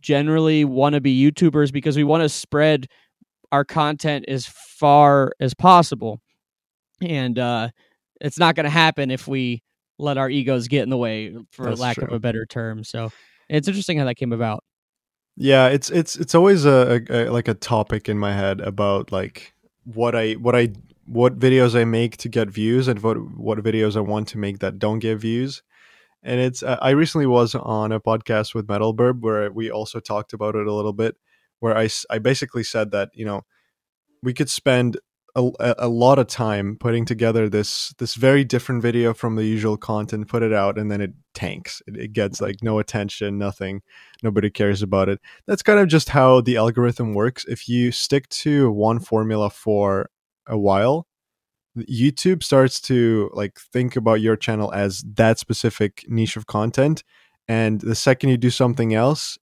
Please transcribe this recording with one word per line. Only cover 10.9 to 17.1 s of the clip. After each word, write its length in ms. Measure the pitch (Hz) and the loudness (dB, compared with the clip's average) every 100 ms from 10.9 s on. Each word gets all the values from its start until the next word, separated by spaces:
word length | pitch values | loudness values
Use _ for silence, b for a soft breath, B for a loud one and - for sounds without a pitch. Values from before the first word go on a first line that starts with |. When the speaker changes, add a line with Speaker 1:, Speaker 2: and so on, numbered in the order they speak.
Speaker 1:
the 60 | 131 | -2
way, 360 | 120 110 107 113 113 | -2 -4 -8 -14 -20
for 140 | - 123 | -10 -8
Speaker 2:
That's 140 | 117 | -4
Speaker 1:
lack 180 | 123 117 | -4 -4
of 60 | 131 | -6
Speaker 2:
true. 80 | 117 | -4
Speaker 1:
a 40 | |
better 260 | 117 113 113 | -4 -4 -6
term. 360 | - 113 110 | -8 -8 -8
So 260 | 113 117 113 b b b b | -10 -8 -10 b b b b
it's 200 | 156 165 | -4 -2
interesting 300 | 202 190 156 | -4 -4 -2
how 80 | 135 | -2
that 100 | 120 | -4
came 160 | 127 | -4
about. 320 | 117 113 107 _ _ _ _ _ _ _ - | -2 -4 -6 _ _ _ _ _ _ _ -4
Speaker 2:
Yeah, 320 | 135 135 127 | 4 6 6
it's, 220 | 139 - | 4 0
it's, 260 | 175 160 - | -2 -2 -6
it's 180 | 170 | 2
always 300 | 165 185 196 | 6 6 6
a, 380 | 147 131 123 120 113 | 6 6 6 2 0